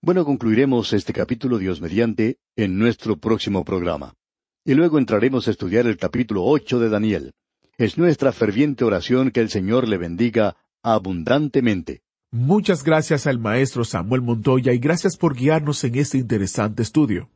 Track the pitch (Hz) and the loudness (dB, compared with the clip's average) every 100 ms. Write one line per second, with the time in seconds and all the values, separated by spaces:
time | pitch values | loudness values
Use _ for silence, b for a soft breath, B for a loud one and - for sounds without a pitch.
0 | 160 185 147 139 113 110 135 123 107 104 | 2 0 2 0 2 2 4 2 0 -2
1 | - - - 120 131 117 95 82 82 95 | -2 -4 -4 -4 -2 -2 -2 -4 -4 0
2 | 117 107 110 - _ - 104 92 117 113 | 0 0 -2 -2 _ -4 -2 2 0 0
3 | 113 95 110 110 - 98 - 95 85 78 | -4 -4 0 -2 0 -2 -2 -4 -2 -6
4 | 65 _ _ _ _ _ - 139 170 151 | -8 _ _ _ _ _ 0 2 4 2
5 | 123 107 120 131 113 101 95 107 120 104 | 2 2 2 0 -2 -4 0 0 0 0
6 | - - 95 101 90 147 - 123 117 104 | -2 -2 -2 0 2 0 0 0 0 0
7 | 107 92 67 _ _ _ _ _ 113 - | 0 -2 -6 _ _ _ _ _ -2 2
8 | 170 147 135 - 107 101 151 127 120 95 | 2 4 0 2 0 2 0 2 0 0
9 | 82 123 131 117 110 104 95 120 120 98 | 0 0 2 0 -2 -2 0 0 0 -2
10 | 85 87 120 113 104 - _ _ 117 110 | -4 -2 0 2 0 -2 _ _ 0 0
11 | 95 90 78 139 151 139 120 98 78 62 | 0 -6 0 0 2 0 0 0 -4 -14
12 | _ _ _ 117 127 208 214 170 139 156 | _ _ _ -4 2 2 2 -2 2 0
13 | 156 147 147 123 110 117 135 123 113 92 | 2 -2 0 -2 0 0 0 -2 -4 -4
14 | 90 127 120 117 107 131 123 123 131 165 | -2 -2 0 -2 2 2 2 0 0 0
15 | 196 - 170 127 131 160 147 143 131 120 | -2 0 -2 0 0 0 0 -4 -2 -2
16 | 143 135 120 110 98 - 107 107 110 - | 0 -2 -2 -2 -2 -2 -4 -2 -2 0
17 | 147 95 - | 0 -2 -6